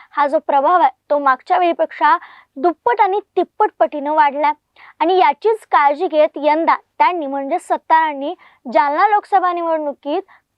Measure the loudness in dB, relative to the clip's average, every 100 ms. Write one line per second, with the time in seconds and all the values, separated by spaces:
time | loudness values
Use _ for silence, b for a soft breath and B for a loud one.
0 | B -4 -2 -2 0 0 2 2 2 -2
1 | -4 0 0 0 -2 0 0 0 -4 0
2 | 0 0 B B B -4 -2 -2 0 2
3 | 2 0 -4 -4 -4 -2 -2 0 -2 -2
4 | -2 0 0 0 -2 -4 _ B B -4
5 | 0 2 2 2 -2 -2 -2 0 2 0
6 | -2 0 0 0 0 0 -2 -6 _ -2
7 | 0 -2 -6 -8 -6 -6 -4 -6 0 0
8 | 0 -4 -10 -10 b b -4 -2 0 0
9 | 0 0 0 -2 -2 -2 -2 -4 -4 -8
10 | -8 -8 b b _